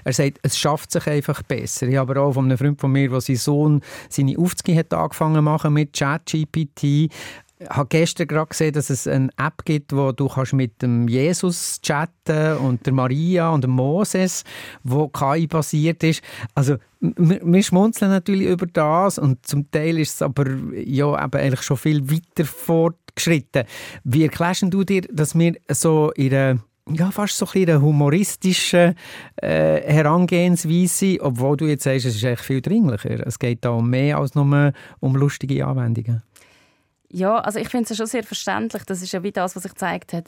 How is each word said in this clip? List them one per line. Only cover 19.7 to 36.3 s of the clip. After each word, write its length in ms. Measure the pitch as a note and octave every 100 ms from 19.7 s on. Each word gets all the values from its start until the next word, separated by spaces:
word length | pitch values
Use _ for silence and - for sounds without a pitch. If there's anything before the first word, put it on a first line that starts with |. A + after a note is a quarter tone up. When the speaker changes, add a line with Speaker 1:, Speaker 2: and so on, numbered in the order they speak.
Speaker 1:
Teil 280 | D#3 D#3+ E3
ist 160 | D3
es 80 | -
aber 240 | D3+ C#3+ C3+ C3+ -
ja, 500 | - - C3 D3 D3
eben 160 | C#3+ C#3
eigentlich 220 | C#3 B2+
schon 140 | - C#3
viel 340 | D#3 D3+ C3+
weiter 340 | D#3+ - -
fortgeschritten. 1200 | D3 - - E3 E3 - - - - C3+ - C#3 A2+ - - -
Wie 220 | - C#3+
erklärst 400 | D#3 - E3+ F#3 F#3+
du 140 | F#3+
dir, 180 | F#3+ F#3+ F3+
dass 260 | D#3+ D3+ D#3+
wir 160 | E3+ E3+ -
so 400 | C#3+ E3 D#3 D3+ -
in 180 | C3+
einer, 240 | C3+ C3+ B2 - _ -
ja, 200 | D#3 F#3
fast 260 | G#3 G#3 -
so 80 | G3
ein 60 |
bisschen 280 | F#3+ E3+ D3+
humoristischen, 1120 | D3+ D3 C#3+ E3+ G3+ - F#3+ F3 - F3 E3+ F3 - - - -
äh, 440 | - D#3 D#3 D#2 D#3 D3+ D3 F3 F3
Herangehensweise, 840 | F3 F3+ F3 D#3 F3 F3+ - G3 F3+
obwohl 360 | C#3+ A#2+ C3+ D3
du 100 | D#3
jetzt 180 | C#3+
sagst, 200 | C3+ C3
es 120 | B2 G#2
ist 80 |
eigentlich 160 | B2 A#2+
viel 200 | - C3+
dringlicher. 640 | D3 A3+ E3+ G#2+ - A2+ -
Es 120 | -
geht 260 | A#2+ A#2+
da 60 | B2
um 180 | A#2 A#2
mehr 300 | B2+ C#3+ D3
als 160 | C#3
nur 380 | D3 C#3 C#3+ C#3+ - - -
um 160 | C3+ C3+
lustige 480 | C#3+ - C3+ C3+
Anwendungen. 580 | C3+ C3 A#2 A2+ A2+ A#2 -